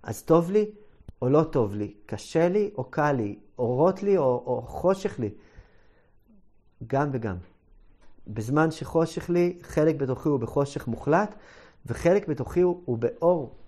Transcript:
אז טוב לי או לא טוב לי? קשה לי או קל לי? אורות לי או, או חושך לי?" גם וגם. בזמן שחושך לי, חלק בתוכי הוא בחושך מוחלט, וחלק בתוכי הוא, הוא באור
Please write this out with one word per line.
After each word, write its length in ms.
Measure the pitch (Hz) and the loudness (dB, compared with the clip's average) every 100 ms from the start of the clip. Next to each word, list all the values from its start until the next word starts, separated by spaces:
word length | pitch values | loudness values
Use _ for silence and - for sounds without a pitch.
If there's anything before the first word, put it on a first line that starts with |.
אז 200 | - 107 | -10 -10
טוב 280 | - 165 170 | 4 4 6
לי 140 | 208 208 - - - - - | 2 0 -6 -20 -20 -20 -4
או 80 | 127 | 4
לא 140 | 147 | 4
טוב 320 | 156 147 107 101 | 4 2 0 -2
לי? 180 | 104 - - | -8 -10 -12
קשה 440 | 107 - 160 170 | -12 -2 2 2
לי 220 | 202 202 - | 2 -2 -4
או 60 | |
קל 280 | 123 - 147 | -6 0 0
לי? 280 | 139 104 101 - - | 0 -2 -6 -16 -4
אורות 440 | 117 123 170 190 | -2 2 2 2
לי 140 | 202 190 | 0 2
או, 260 | 135 123 123 | 2 0 -2
או 160 | 120 | -6
חושך 580 | 117 - 175 190 190 - | -6 -2 0 0 -2 -4
לי?" 100 | 107 - - - - _ _ _ _ _ _ - _ _ _ _ 117 | -6 -6 -20 -20 -20 _ _ _ _ _ _ -20 _ _ _ _ -4
גם 220 | 135 147 | -2 0
וגם. 220 | 127 110 92 87 _ _ - - _ - - - | -2 -4 -8 -12 _ _ -20 -20 _ -20 -20 -12
בזמן 440 | 104 113 147 160 | -8 -2 2 2
שחושך 580 | 156 131 165 165 - - | -2 -2 0 0 -4 -2
לי, 280 | 175 175 175 | 0 0 -2
חלק 340 | - - 156 151 | -4 2 2 2
בתוכי 340 | 131 123 156 | -2 -2 0
הוא 100 | 139 | 0
בחושך 480 | 113 - 139 - - | 0 -2 -2 -4 -6
מוחלט, 480 | 110 - 165 208 - - - - _ - | -6 0 2 0 -8 -20 -20 -20 _ -10
וחלק 420 | 113 170 196 196 | 0 2 2 0
בתוכי 340 | 151 127 175 | -6 -2 2
הוא, 200 | 180 180 - | 2 0 -4
הוא 120 | 117 | -2
באור 580 | 117 - 165 175 127 - | -2 2 2 2 -2 -14